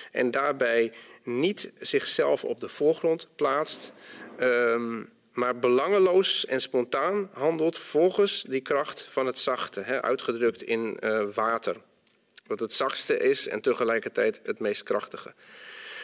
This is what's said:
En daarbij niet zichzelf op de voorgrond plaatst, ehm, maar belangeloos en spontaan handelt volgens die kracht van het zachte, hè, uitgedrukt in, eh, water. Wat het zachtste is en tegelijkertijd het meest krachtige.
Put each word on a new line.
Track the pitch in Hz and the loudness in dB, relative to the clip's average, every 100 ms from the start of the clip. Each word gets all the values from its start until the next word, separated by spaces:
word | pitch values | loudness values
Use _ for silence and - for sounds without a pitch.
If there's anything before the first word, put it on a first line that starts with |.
| - | -10
En | - 123 | -2 0
daarbij | 135 143 139 120 117 113 - - - | 0 -2 0 2 4 2 -2 -20 -16
niet | - 120 170 208 - - | -6 -2 0 0 -6 -4
zichzelf | - 139 - - 143 143 | 0 0 2 2 2 2
op | - 117 | -2 -6
de | - | -8
voorgrond | - 151 156 165 165 - - | 0 2 2 2 0 -4 -2
plaatst, | 143 139 156 - - - - - - - | 0 0 -2 -4 -6 -14 -20 -18 -16 -2
ehm, | 127 120 120 117 117 117 - _ _ | 2 4 4 2 -2 -6 -10 _ _
maar | - 123 123 | -4 -2 0
belangeloos | 123 123 156 202 190 185 190 - - | 4 4 4 4 6 6 4 2 0
en | 131 | 0
spontaan | - 131 120 139 160 202 196 | 0 0 0 0 0 -2 -4
handelt | 123 147 165 160 - | -2 0 2 0 -2
volgens | - 147 180 180 202 - - | -2 4 4 4 2 2 -2
die | 131 | -4
kracht | - 143 151 - - | -2 -2 -2 -8 -6
van | - 131 | -2 -2
het | 123 | 0
zachte, | - 127 - - | 0 0 -4 -6
hè, | 101 131 | -4 -4
uitgedrukt | - 135 - 117 117 - | 0 -2 -2 0 0 0
in, | - 113 113 - | -4 -2 -2 -4
eh, | 110 110 104 | -2 0 -2
water. | 104 110 113 - 85 _ _ _ _ _ - - | 0 0 0 -2 -6 _ _ _ _ _ -16 -8
Wat | 104 | -6
het | 110 | -2
zachtste | - 135 - - 123 | 0 0 0 0 2
is | 127 135 - | 2 2 0
en | 107 | -2
tegelijkertijd | 131 117 117 113 110 - 110 - | 0 0 2 0 -2 0 0 0
het | - 107 | -6 -4
meest | 107 104 | -2 -2
krachtige. | - 104 - - - - - - - - - - | -2 -4 -4 -12 -16 -18 -20 -20 -18 -16 -16 -14